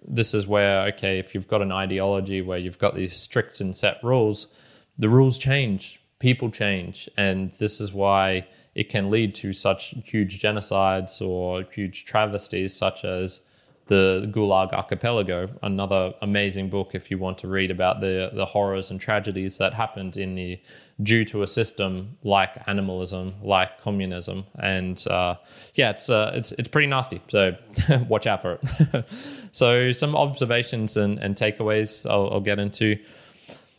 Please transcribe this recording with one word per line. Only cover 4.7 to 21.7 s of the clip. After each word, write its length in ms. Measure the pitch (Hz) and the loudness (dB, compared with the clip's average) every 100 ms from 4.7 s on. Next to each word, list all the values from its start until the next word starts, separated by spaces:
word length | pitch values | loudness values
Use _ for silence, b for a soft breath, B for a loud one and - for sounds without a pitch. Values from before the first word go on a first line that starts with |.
| b b - | b b -2
the 100 | 110 | 6
rules 300 | 123 135 127 | 8 6 4
change, 640 | 131 139 123 95 - - _ _ | 0 0 0 -2 -6 -20 _ _
people 320 | 127 123 120 | 2 4 0
change. 580 | - 104 95 90 92 - - | -2 -2 -2 -4 -10 -8 0
And 360 | 98 95 95 - | 2 2 -2 -2
this 200 | 104 - | -2 -2
is 140 | 104 | -4
why 540 | 98 98 98 95 92 92 b b - | 0 4 4 4 0 -4 b b -8
it 140 | 104 | -4
can 200 | 107 98 | -2 2
lead 260 | 110 110 - | 2 0 -2
to 180 | 98 | -6
such 420 | 95 98 95 - - | -2 0 0 -4 -14
huge 380 | - 110 95 98 | -4 0 0 0
genocides 840 | 104 107 101 98 98 95 92 - 95 | -2 -2 -2 2 2 0 -4 -6 -4
or 380 | 90 90 90 95 | -4 -4 -4 -8
huge 340 | - 98 - - | -8 -8 -8 -2
travesties, 680 | 113 107 101 - 92 95 - | 0 0 -2 -6 -4 -4 -2
such 300 | 95 - 98 | -2 -2 -4
as 360 | 92 92 - b b b b - | -4 -4 -8 b b b b 2
the 440 | 98 95 92 104 | 6 6 4 0
Gulag 400 | 107 104 95 92 | 0 2 4 2
Archipelago, 800 | 98 92 95 120 120 95 90 92 - | -2 -4 -4 -2 0 0 -2 -4 -6
another 500 | 104 98 98 98 92 - | -4 -2 2 2 2 -2
amazing 480 | 101 101 101 95 95 | -2 2 2 -2 -4
book 220 | 98 95 | -4 -4
if 160 | 95 - | -6 -6
you 80 | 95 | -4
want 220 | 92 95 | -4 -6
to 80 | 92 | -4
read 240 | 95 95 | 0 0
about 300 | 92 92 98 | 2 0 2
the, 280 | 98 92 92 | 0 -2 -2
the 140 | 104 95 | -4 -2
horrors 460 | 104 101 95 95 | 0 0 -2 -6
and 100 | 95 | -8
tragedies 560 | - 107 101 95 95 - | -2 -2 -2 -4 -6 -2
that 160 | 98 | -2
happened 420 | 110 110 - 95 98 | 0 -6 -6 -10 -8
in 200 | 95 92 | -6 -6
the, 260 | 90 90 B B B - | -8 -10 B B B -6
due 240 | 104 113 107 | 2 2 2
to 160 | 107 | -2
a 60 | 98 | -2
system 680 | - 110 | 0 -2